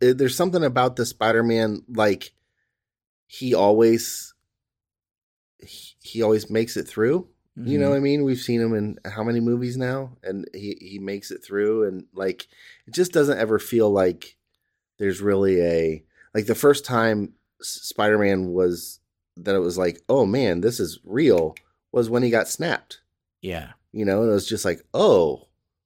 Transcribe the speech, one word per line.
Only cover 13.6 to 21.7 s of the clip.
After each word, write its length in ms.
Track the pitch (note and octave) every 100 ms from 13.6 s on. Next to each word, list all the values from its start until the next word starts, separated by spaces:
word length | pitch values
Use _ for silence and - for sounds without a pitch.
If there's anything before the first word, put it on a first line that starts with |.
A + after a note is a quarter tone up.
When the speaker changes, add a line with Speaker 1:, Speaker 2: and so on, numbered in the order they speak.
| - A#2+ G#2+
Speaker 1:
like 460 | G2 F#2 F2 - _ _ _ _ _ _ _
there's 240 | G2+ F2+
really 400 | G2+ G2 G2 F2+
a, 420 | F2 E2+ E2 D#2 _ _ _
like, 140 | A2 G#2+
the 80 | A2
first 280 | C#3+ C#3+
time 500 | - B2 A2+ G#2+ G2 - _ _
S-, 60 | - -
Spider-Man 680 | - - G#2+ G#2+ G2+ F#2+ F#2
was, 480 | F2 F2+ E2+ - - _ _ _ -
that 180 | F#2 G2
it 40 |
was 180 | F2 F2
like, 240 | F2+ - -
"Oh, 160 | C3+ G2+
man, 340 | B2+ A#2 E2+
this 200 | F2+ A#2+
is 180 | F2 D#2+ F2
real," 500 | A2+ D#3 F#2 D#2+ - _